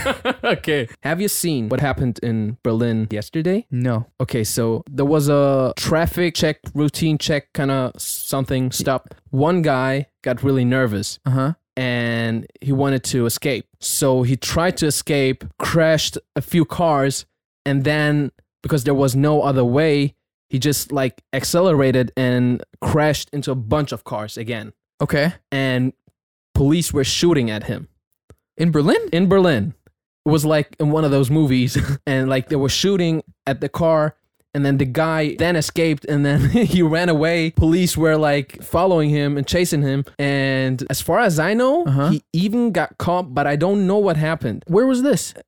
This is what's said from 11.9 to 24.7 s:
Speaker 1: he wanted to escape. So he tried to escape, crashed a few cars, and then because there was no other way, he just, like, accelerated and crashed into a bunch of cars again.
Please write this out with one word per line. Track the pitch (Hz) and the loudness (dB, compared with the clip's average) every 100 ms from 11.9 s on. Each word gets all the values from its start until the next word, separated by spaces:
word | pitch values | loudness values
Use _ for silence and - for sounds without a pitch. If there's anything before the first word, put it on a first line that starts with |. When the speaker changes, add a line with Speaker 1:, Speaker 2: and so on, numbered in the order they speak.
| 120 117 117 117 113 - - | -2 -2 -2 -2 -4 -8 -10
Speaker 1:
he | 135 | -4
wanted | 135 139 135 - | 0 0 0 -2
to | 135 117 | -2 -2
escape. | - 151 117 - _ | -2 -4 -4 -6 _
So | - - 139 131 | -8 -2 2 2
he | 123 131 | 2 -2
tried | - 160 175 180 | -2 0 0 0
to | 156 | -2
escape, | 135 - 143 135 135 - - | -2 -2 0 0 -2 -8 -10
crashed | - 165 160 156 - - - - | -2 2 4 2 0 -6 -10 -10
a | |
few | 135 175 156 | -2 0 0
cars, | - 170 147 135 135 - _ _ _ - | 0 0 2 0 -2 -10 _ _ _ -2
and | 139 135 | 0 0
then | 151 147 147 143 - _ _ | 0 2 0 -2 -6 _ _
because | 131 151 | -2 -2
there | 123 139 | 0 2
was | 139 127 | 2 2
no | 143 151 | 2 2
other | 139 135 | 2 2
way, | 120 127 160 143 143 - _ _ _ | 2 2 2 2 0 -4 _ _ _
he | 135 | -2
just, | 143 139 - | -2 -2 -4
like, | 143 131 - _ | -2 -2 -4 _
accelerated | 135 - 175 190 156 135 127 120 - | -6 -2 2 2 4 4 2 0 0
and | 127 123 123 123 - - | 0 2 0 0 -6 -10
crashed | - 156 151 143 - | -2 2 2 0 -4
into | 143 139 | -8 -4
a | 135 | -6
bunch | 110 151 147 | -2 -2 -2
of | 113 | -6
cars | - 113 107 - | -8 -8 -8 -10
again. | 113 117 110 | -8 -8 -10